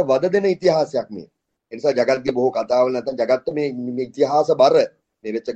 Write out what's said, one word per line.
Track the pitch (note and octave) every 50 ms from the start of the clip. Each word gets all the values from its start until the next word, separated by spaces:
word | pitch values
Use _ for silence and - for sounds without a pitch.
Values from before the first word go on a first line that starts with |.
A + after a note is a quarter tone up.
| F3+ -
වද | E3 E3+ F3+ F3+
දෙන | F#3 G3+ G3
ඉතිහාසයක් | G3 F#3 - F#3 F3 D#3 D#3 C#3+ - - A#2+ A2 -
මේ. | G#2+ F2+ D2+ - _ _ _ _ _ _ _ _
ඒ | A2+
නිසා | A#2 C3+ D3
ජගත්ගේ | B2+ B2 A#2 B2+ C3 B2+ B2+ C#3 B2
බොහෝ | B2 B2 B2+
කතාවල | - A2 A2 - B2 B2 B2+ B2+
නැත්නම් | B2+ B2 G#2+ C3+ C3 B2
ජගත්ට | A2+ A2 B2+ B2+ - - D3+
මේ, | D3+ D3 C#3 B2+
මේ | B2 B2 B2 B2 C3 B2+
ඉතිහාස | B2 - C#3 C#3+ C3+ C#3+ D3+ D3+ D#3+ D3+
බර, | B2 C3 D3+ E3 D3+ A#2 - - _ _ _ _ _ -
මේ | G#2+ G#2+
වෙච්ච | A2+ - B2 A2+